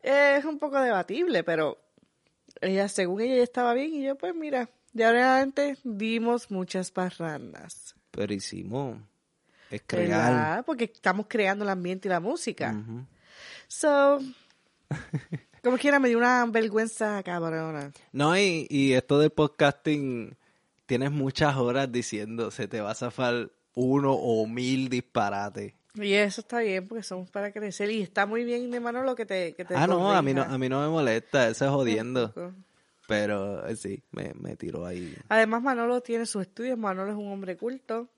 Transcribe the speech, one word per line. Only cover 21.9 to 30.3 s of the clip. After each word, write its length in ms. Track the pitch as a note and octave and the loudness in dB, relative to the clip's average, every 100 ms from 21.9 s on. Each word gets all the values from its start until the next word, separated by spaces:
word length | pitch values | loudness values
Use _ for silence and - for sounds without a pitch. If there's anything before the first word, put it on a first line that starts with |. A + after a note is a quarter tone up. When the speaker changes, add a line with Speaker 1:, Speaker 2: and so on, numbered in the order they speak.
Speaker 2:
diciendo, 600 | A#2+ A2+ G#2+ G#2+ A#2 A2 | -2 -4 -6 -6 -6 -6
se 180 | - G#2 | -4 -6
te 120 | A#2 | -4
va 120 | G#2 | -6
a 20 | |
zafar 560 | A2 B2 - B2 A#2+ A2+ _ _ | -4 -6 -2 0 0 -2 _ _
uno 380 | - B2+ C#3 C#3 | -2 2 4 4
o 340 | C3+ B2+ A2+ A2 | 2 2 2 0
mil 420 | A#2 B2+ C3 C3 | -2 0 0 0
disparates. 840 | B2 - A#2+ G2+ G2 G#2 G2+ G2+ _ _ | -2 -2 0 0 0 -6 -8 -12 _ _
Speaker 1:
Y 180 | G#3+ G3+ | -8 0
eso 260 | G3+ G3+ F#3+ | 2 2 -2
está 160 | - A#3+ | -6 -2
bien, 260 | A3+ F#3+ F#3 | -2 -2 -6
porque 140 | A3+ | -12
somos 260 | G3 F#3 F#3 | -10 -12 -8
para 220 | G3+ G3+ | -6 -6
crecer. 380 | G#3 G#3 F#3 G#3 | -6 -8 -4 -2
Y 120 | A3 | -2
está 240 | F3+ - G3+ | -2 -2 0
muy 180 | A3+ | -2
bien 260 | A#3+ A#3+ B3 | -2 -4 -4
de 100 | A#3+ | -6
Manolo 340 | A#3 A#3+ C4 | -6 -4 -4
que 120 | B3 A3 | -4 -4
te, 280 | F#3+ E3+ | -4 -4
que 100 | D3 | -6
te 100 | F3+ F3+ | -4 0
Speaker 2:
Ah, 100 | E3+ | 2
no, 260 | F3 F#3+ | 4 4
a 100 | G3 | 4
mí 100 | C#3 | 4